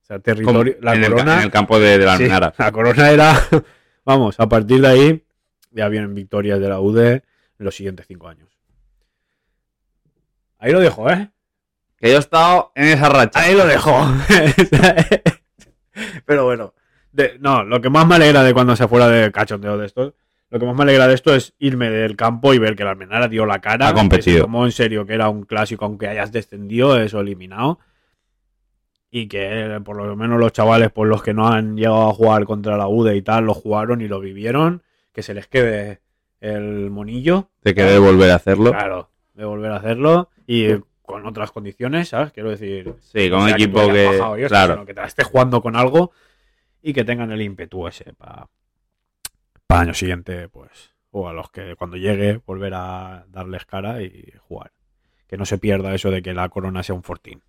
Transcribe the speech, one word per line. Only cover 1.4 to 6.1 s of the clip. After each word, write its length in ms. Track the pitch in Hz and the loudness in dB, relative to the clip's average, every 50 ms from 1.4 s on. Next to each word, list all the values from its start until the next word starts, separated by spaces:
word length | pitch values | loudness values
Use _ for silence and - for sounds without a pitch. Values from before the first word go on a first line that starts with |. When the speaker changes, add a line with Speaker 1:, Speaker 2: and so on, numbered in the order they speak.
Speaker 2:
en 20 | 202 | 2
el 80 | 101 | 0
campo 280 | - 107 104 90 110 110 | 0 0 0 4 4 4
de, 200 | 107 104 101 98 | 6 6 6 6
de 80 | 98 | 6
la 100 | 95 92 | 4 4
Speaker 1:
Sí, 60 | 90 - | 4 2
Speaker 2:
Almenara. 320 | - 95 92 90 80 - | 2 2 2 0 0 -2
Speaker 1:
la 160 | - - 107 107 | -2 -2 -2 -2
corona 380 | 110 113 120 117 117 147 147 | 0 0 2 4 4 6 6
era, 240 | 151 147 151 156 156 - - - - 156 - _ _ | 6 6 6 6 6 4 2 2 2 0 0 _ _
<laughs> 320 | _ _ _ _ _ _ | _ _ _ _ _ _
vamos, 340 | - 135 135 127 104 98 - | 0 2 2 2 0 0 -2
a 80 | 117 113 | 0 2
partir 320 | 117 113 107 104 127 131 | 2 0 2 4 4 4
de 80 | 135 135 | 6 6
ahí 360 | 127 127 139 151 160 160 _ _ _ _ _ _ _ _ _ _ _ | 6 6 6 4 2 0 _ _ _ _ _ _ _ _ _ _ _
ya 140 | 110 107 104 | -6 -4 -4
vienen 260 | 107 107 107 101 | -2 -4 -6 -6